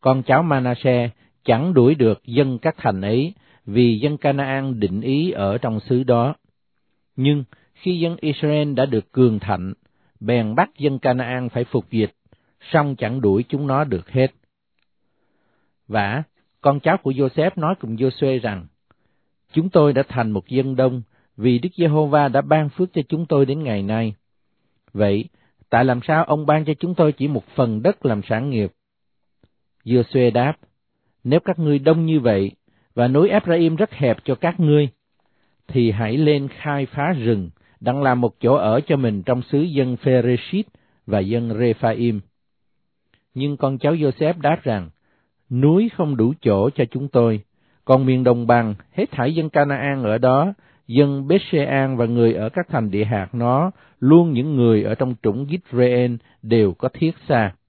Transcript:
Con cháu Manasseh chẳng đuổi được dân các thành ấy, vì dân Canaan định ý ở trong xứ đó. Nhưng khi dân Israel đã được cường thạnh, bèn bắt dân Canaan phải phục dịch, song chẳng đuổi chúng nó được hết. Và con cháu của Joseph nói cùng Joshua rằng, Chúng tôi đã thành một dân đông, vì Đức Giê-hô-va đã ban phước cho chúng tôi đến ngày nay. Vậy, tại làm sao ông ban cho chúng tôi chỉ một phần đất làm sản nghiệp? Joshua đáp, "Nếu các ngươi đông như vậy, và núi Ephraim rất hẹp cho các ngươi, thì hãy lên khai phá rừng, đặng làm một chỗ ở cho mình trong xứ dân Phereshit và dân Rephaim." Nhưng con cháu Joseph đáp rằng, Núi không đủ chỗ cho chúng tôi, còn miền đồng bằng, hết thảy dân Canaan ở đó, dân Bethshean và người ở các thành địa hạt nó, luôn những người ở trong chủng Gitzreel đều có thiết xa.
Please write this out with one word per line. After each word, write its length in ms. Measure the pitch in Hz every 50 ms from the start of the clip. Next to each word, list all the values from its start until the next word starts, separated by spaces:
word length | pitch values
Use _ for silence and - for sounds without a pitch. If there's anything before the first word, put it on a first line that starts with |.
Con 220 | - 135 131 131 123
cháu 200 | - 135 139 170
Manasseh 680 | 170 147 135 127 123 123 - - 135 127 120 120 117 110 _ _ _ _ _ _
chẳng 300 | - 120 113 143 180 185
đuổi 200 | 139 120 123 156
được 280 | 151 127 113 104 - _
dân 320 | - 117 120 143 135 127 117
các 160 | - 165 - -
thành 220 | - 123 101 95
ấy, 340 | 95 101 110 123 139 165 196 _ _ _ _ _ _
vì 320 | - 101 113 123 120 113 107
dân 180 | 117 147 151
Canaan 640 | 147 - 147 139 139 139 135 135 135 135 135 127 113
định 200 | 107 95 90 101
ý 300 | 113 131 135 143 160 185
ở 280 | - - 101 98 101 120
trong 220 | - 127 110 107
xứ 240 | - - 131 123 131
đó. 300 | 123 123 117 117 135 151 _ _ _ _ _ _ _ _ _ _ _ _ _ _ _ _
Nhưng 280 | - 131 139 147 147 131 _ - _ _ _ _
khi 240 | _ - 185 180 170
dân 180 | 160 170 170 -
Israel 540 | - 156 143 - - 151 147 151 151 147 143
đã 120 | 127 131
được 260 | 135 127 110 101 _ _
cường 260 | - 127 120 110 104
thạnh, 340 | 95 98 104 90 90 92 95 _ _ _ _ _ _ _ _ _
bèn 340 | 107 104 120 123 113 107 110
bắt 160 | 131 180 - _ _
dân 200 | 139 147 139 127
Canaan 500 | - 139 123 123 127 117 127 127 127 120
phải 160 | - 123 -
phục 260 | - - 127 104 _
dịch, 240 | - 113 107 101 _ _ _ _ _ _ _ _ _ _ _ - -
song 240 | 165 147 143 135
chẳng 240 | - 131 107 117 135
đuổi 240 | 123 104 95 101 123 _
chúng 180 | - 139 147
nó 180 | 143 135 135 151
được 260 | 143 110 87 82 -
hết. 220 | - 135 131 131 _ _ _ _ _ _ _ _ _ _ _ _ _ _ _ _ _ _ _ _ _ _ _ _ _ _ _ _ _ _ _ _
Và 340 | 107 107 101 101 107 135 156 _ _ _ _ _ _ _
con 200 | - 143 139 143
cháu 160 | - 156 170
của 140 | 202 _ -
Joseph 400 | 131 127 139 131 - - 151 180 -
nói 180 | - 156 156 185 -
cùng 160 | - 117 113
Joshua 440 | 107 123 131 123 - 151 135 131 127
rằng, 260 | 113 117 101 95 85 82 _ _ _ _ _ _ _ _ _ _ _ _ _ _ _ _ _
Chúng 180 | 156 165 190
tôi 220 | - 180 151 147 139
đã 100 | 127 139 _
thành 220 | - 123 117 110
một 180 | 107 101 - _
dân 280 | 127 131 131 135 131
đông, 260 | 127 131 131 123 127 113 _ _ _ _ _ _
vì 220 | - 104 123 123 120
Đức 100 | 120 180 -
Giê-hô-va 520 | - 175 160 147 156 156 147 139 151 143 139
đã 120 | 117 135
ban 280 | 139 139 151 156 156 147
phước 240 | - - 180 180 _
cho 100 | 170 143 _
chúng 180 | - 156 170
tôi 200 | 151 160 143 139
đến 160 | 131 139 151 156
ngày 200 | 135 110 101 98
nay. 320 | 98 110 113 113 110 104 _ _ _ _ _ _ _ _ _ _ _ _ _ _ _ _
Vậy, 360 | 196 208 - 202 202 214 - _ _ _ _ _ _ _ _
tại 140 | - 117 123
làm 160 | 131 123 123 120
sao 180 | - 156 156 165
ông 220 | - 151 151 151
ban 180 | 143 151 156 156
cho 100 | 143 156
chúng 200 | - - 175 180
tôi 180 | - 170 151 147
chỉ 160 | _ 135 147
một 160 | 147 120 - _ -
phần 280 | - 135 117 110 107 113
đất 240 | 170 208 _ -
làm 140 | 135 113 104 104 -
sản 220 | - 110 123 143
nghiệp? 220 | 135 113 104 92 _ _ _ _ _ _ _ _ _ _ _ _ _ _ _ _ _ _ _ _ _ _ _
Joshua 480 | 113 117 123 120 - - 139 123 120 107
đáp, 240 | 117 123 139 156 - _ _ _ _ _ _ _ _ _ _ _ _ _
"Nếu 160 | 123 135 170
các 180 | - - 185 165
ngươi 200 | 165 151 147 143
đông 280 | 135 151 160 160 165
như 140 | 160 160 151
vậy, 320 | 123 120 107 98 98 98 - _ _ _ _ _ _ _ _
và 140 | - 120 123
núi 200 | 131 143 170 202
Ephraim 480 | 185 208 - - 170 165 170 165 165
rất 160 | 151 202 220 -
hẹp 240 | - 143 127 113 - _
cho 100 | - 135
các 260 | - - 160 175 -
ngươi, 280 | 175 151 147 147 147 135 - _ _ _ _ _ _ _ _ _ _ _ _ _ _ _
thì 220 | - 131 120 113
hãy 260 | 104 101 113 107 113
lên 320 | 139 156 151 147 143 139 139
khai 380 | - - - 151 143 139 139
phá 260 | - - 147 143 156 185
rừng, 380 | 147 113 113 117 104 92 85 - _ _ _ _ _
đặng 220 | - 110 123 139 143
làm 180 | 135 123 123
một 140 | 120 117 - _
chỗ 140 | - 117 131
ở 260 | 143 90 107 110 120
cho 160 | 151 - 160
mình 260 | 139 131 120 104 101 87
trong 200 | - 127 123 123
xứ 180 | - - 143
dân 360 | 151 175 156 139 135 127 123
Phereshit 720 | 117 - 143 127 127 117 120 123 117 - - - 190 220 _ _ _ _ _ _ _ _
và 140 | - 101 104
dân 380 | 95 95 110 120 120 117 113 104
Rephaim." 600 | 120 120 113 - - 113 113 - 120 120 113 104 101 _ _ _ _ _ _ _ _ _ _ _ _ _ _ _ _ _ _ _ _ _ _
Nhưng 220 | 131 135 147 143
con 220 | 135 - 135 135 123
cháu 160 | - 147 160
Joseph 460 | 170 151 143 127 - 160 151 175 175
đáp 220 | 143 143 156 - -
rằng, 280 | 139 113 101 87 80 - _ _ _ _ _ _ _ _ _ _ _
Núi 380 | 123 123 131 147 160 185 220 233
không 280 | - - 180 151 143
đủ 180 | 120 110 117 151 -
chỗ 300 | - 123 104 98 101 123
cho 140 | 135 - 135 113
chúng 180 | - 127 135 139
tôi, 340 | - 127 120 117 110 107 101 _ _ _ _ _ _ _ _
còn 220 | - 131 131 135
miền 180 | 131 131 127 127
đồng 220 | 123 123 120 120
bằng, 280 | 113 120 120 117 110 104 98 - _ _
hết 180 | - 202 -
thảy 240 | - - 123 131 160
dân 160 | 165 160 156
Canaan 520 | - 156 147 147 139 131 117 143 139 135 127
ở 160 | 107 107 113
đó, 340 | 123 127 127 135 151 190 202 _ _ _ _ _ _
dân 420 | _ 117 127 143 139 139 139 139 135
Bethshean 680 | 165 196 - - - 160 143 135 135 135 135 135 135
và 100 | 120 120
người 280 | 113 120 120 117 113 110
ở 140 | 87 107 110
các 180 | - 190 175 _
thành 220 | - 139 113 107
địa 140 | 92 101 107
hạt 240 | 104 113 104 95 90 -
nó, 380 | 120 117 120 123 135 160 185 196 _ _ _ _ _
luôn 320 | - 127 156 170 175 170 147
những 240 | 120 127 156 151
người 260 | 135 120 117 113 107 104
ở 120 | 104 110
trong 200 | - 139 127 123 - -
chủng 240 | 113 101 113 139
Gitzreel 720 | 143 151 185 - _ - 120 123 123 123 123 123 123 120 113 _ _ _ _ -
đều 300 | 107 113 117 110 98 87
có 160 | _ - 131
thiết 220 | _ - 165 160 170 - - -
xa. 260 | 147 120 110 98 92 _ _